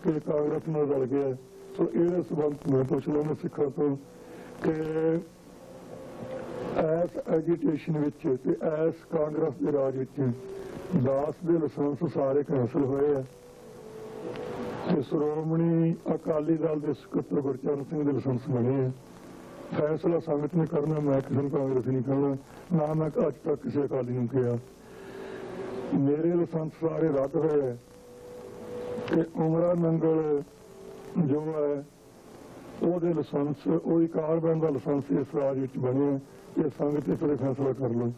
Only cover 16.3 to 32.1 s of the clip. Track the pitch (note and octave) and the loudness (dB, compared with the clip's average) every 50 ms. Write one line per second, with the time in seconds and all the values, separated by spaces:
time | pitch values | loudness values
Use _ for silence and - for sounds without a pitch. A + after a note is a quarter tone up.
16.3 | D#3 D3+ D3+ D#3+ E3 D#3 D3+ D#3+ D#3 D3+ D3 D#3 C#3 - - - - C#3 B2 - | 0 0 4 2 2 2 4 0 0 0 0 -2 -2 -4 -6 -4 -4 -4 -2 0
17.3 | C#3 D3 C#3 C#3+ C3 - - D3+ D3 C#3+ C#3 - E3 D3+ D3 C#3+ C#3 B2+ B2 C3+ | -2 0 0 0 -2 -2 0 -2 -2 -2 -2 -4 -2 0 0 2 0 0 0 0
18.3 | B2+ A#2 - D#3 B2+ A#2+ A#2 B2 C3+ C#3 C3 C3 C3 - - - - - - - | -2 -2 0 0 0 2 2 2 2 2 0 0 -2 -6 -14 -20 -20 -20 -20 -18
19.3 | - - - - - - - - - - D#3 D3+ D#3 D3 - F3 E3+ D#3+ - D#3+ | -18 -18 -18 -18 -16 -16 -12 -6 -2 0 0 0 0 2 2 2 2 2 0 0
20.3 | D3+ C#3+ D3 C#3+ - E3+ D#3+ D#3 E3 D#3 C#3+ D#3 D#3 D3+ D3 C#3+ C3+ C3+ C3 - | 0 0 0 2 2 2 2 2 2 0 2 2 0 2 2 4 2 2 2 2
21.3 | - C#3 C#3+ C#3+ C#3+ C#3+ C3+ C3+ C3 B2+ A#2+ B2+ C3 C3 A#2 C3+ C3+ C#3 C#3+ C#3+ | 0 0 0 2 0 0 0 2 0 0 2 2 0 0 2 2 2 2 2 2
22.3 | C#3 C3 - - - - - - F3+ D#3+ D3+ D3+ D#3 D#3+ D#3 D#3 D3 - - D#3 | 0 -2 -6 -14 -20 -20 -4 0 2 2 2 2 2 0 0 0 2 2 2 2
23.3 | B2+ - - D#3+ D3+ C3+ - - - C#3+ C#3+ - C#3 C3+ B2 B2 B2 B2+ A#2+ A#2 | 0 -2 -2 -2 -2 -2 -2 -2 0 0 0 0 0 -2 -2 0 0 -2 -2 0
24.3 | C3+ C3 B2 A#2+ A#2+ A#2 A#2 - - - - - - - - - - - - - | 2 2 2 2 0 -2 -4 -10 -20 -20 -20 -20 -18 -18 -16 -16 -14 -14 -12 -12
25.3 | - - - - - - - - - - - - - C#3+ C#3 C#3 C#3+ D3+ D#3+ E3+ | -12 -12 -12 -10 -10 -10 -8 -8 -8 -8 -6 -2 0 2 2 2 2 2 2 2
26.3 | F3 E3+ E3+ E3 - D#3+ D#3 D3+ - - D#3+ D#3+ D#3 D3+ D#3+ D#3+ C3+ C3+ C3+ C#3 | 2 2 0 0 -2 -4 -4 -4 -6 -2 -2 -2 0 2 2 2 2 2 0 0
27.3 | D#3 D#3+ D3 D#3 D3+ D3 C#3 B2+ A#2+ A#2+ - - - - - - - - - - | 0 0 2 4 4 2 2 0 -4 -6 -12 -20 -20 -20 -20 -20 -20 -18 -18 -16
28.3 | - - - - - - - - - - - - - - - - E3 E3+ E3 E3 | -16 -16 -16 -16 -14 -14 -14 -12 -10 -10 -8 -8 -8 -8 -4 0 2 2 2 0
29.3 | - - D#3+ D#3+ D#3+ E3 F3 F3 F3+ E3+ E3+ E3 E3 D#3+ D#3 D#3+ D#3+ D#3+ D#3 D3+ | 0 0 2 2 4 4 4 4 4 4 4 2 2 4 4 4 4 4 4 2
30.3 | D3 C#3+ - - - - - - - - - - - - - - - - E3+ C3+ | 2 0 0 -4 -14 -20 -20 -20 -20 -18 -18 -16 -16 -16 -16 -4 0 2 2 4
31.3 | C#3 D3+ D#3 D#3 D#3+ D3+ D3 D3 D3 C#3+ C#3+ - - - - - | 2 2 0 -2 0 0 2 2 0 -2 -4 -10 -16 -20 -20 -20